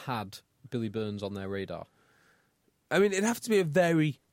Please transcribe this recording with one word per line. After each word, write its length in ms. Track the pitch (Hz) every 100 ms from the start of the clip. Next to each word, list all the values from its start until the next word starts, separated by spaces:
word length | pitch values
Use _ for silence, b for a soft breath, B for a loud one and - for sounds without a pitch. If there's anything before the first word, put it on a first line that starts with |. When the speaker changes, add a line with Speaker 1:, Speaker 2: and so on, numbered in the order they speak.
Speaker 1:
had 340 | - 120 98 - _ _ -
Billy 220 | 123 113
Burns 320 | 110 107 104
on 100 | 98
their 140 | 101 98
radar. 380 | 98 92 82 82 _ _ _ _ _ _ _ _ _ -
Speaker 2:
I 80 | 165
mean, 140 | 202
it'd 120 | 190
have 160 | 214 233
to 100 | -
be 80 | 214
a 40 |
very, 560 | 170 151 170 165 156 - _